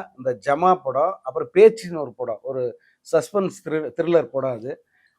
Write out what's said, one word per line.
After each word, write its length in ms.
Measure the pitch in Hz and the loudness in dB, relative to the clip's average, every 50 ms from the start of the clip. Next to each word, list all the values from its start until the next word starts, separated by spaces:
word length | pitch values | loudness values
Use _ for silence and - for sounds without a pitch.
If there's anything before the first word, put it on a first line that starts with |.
| 190 - _ | -4 -6 _
இந்த 160 | - 127 131 123 - - | -8 -6 -6 -6 -4 -2
ஜமா 400 | 143 143 151 175 185 185 180 127 | -2 0 2 4 2 2 2 0
படம், 380 | 131 127 135 151 180 190 - - | -4 -2 0 0 0 -2 -6 -10
அப்புறம் 260 | 131 127 160 151 - - | -8 -6 -6 -6 -2 4
பேச்சுன்னு 480 | 180 214 226 220 226 - 180 170 160 | 8 8 8 6 4 -10 -10 -8 -8
ஒரு 140 | 147 123 107 | -8 -10 -10
படம், 240 | - 127 117 110 101 - | -10 -8 -8 -8 -8 -8
ஒரு 200 | 131 135 131 123 120 110 - _ _ _ _ _ | -8 -6 -4 -4 -4 -6 -10 _ _ _ _ _
சஸ்பென்ஸ் 520 | - - 160 143 - - 208 196 175 - - - | 0 0 0 0 0 -2 -2 -2 -2 -4 -8 -10
த்ரில்-, 280 | 156 147 156 156 127 - | -6 -4 -4 -4 -4 -4
த்ரில்லர் 300 | - 165 170 170 165 135 | -4 0 4 4 4 4
படம் 280 | - - 135 131 135 | 2 -4 -4 -4 -4
அது. 220 | 123 110 110 131 151 - _ _ _ _ _ _ _ | -4 -6 -8 -12 -12 -14 _ _ _ _ _ _ _